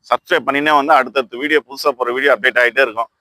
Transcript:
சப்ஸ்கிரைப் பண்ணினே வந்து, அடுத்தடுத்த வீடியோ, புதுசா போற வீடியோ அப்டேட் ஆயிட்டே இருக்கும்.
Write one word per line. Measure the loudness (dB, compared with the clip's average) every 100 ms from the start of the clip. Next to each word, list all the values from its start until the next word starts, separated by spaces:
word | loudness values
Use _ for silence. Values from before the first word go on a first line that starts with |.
| -4
சப்ஸ்கிரைப் | -4 -2 -2 0
பண்ணினே | -2 2 2
வந்து, | 4
அடுத்தடுத்த | 2 2 -4 -6 -8
வீடியோ, | -2 -2 -2
புதுசா | -6 -6
போற | -4 -4
வீடியோ | -2 0 2
அப்டேட் | 0 2
ஆயிட்டே | 0 2 0
இருக்கும். | -2 -8 _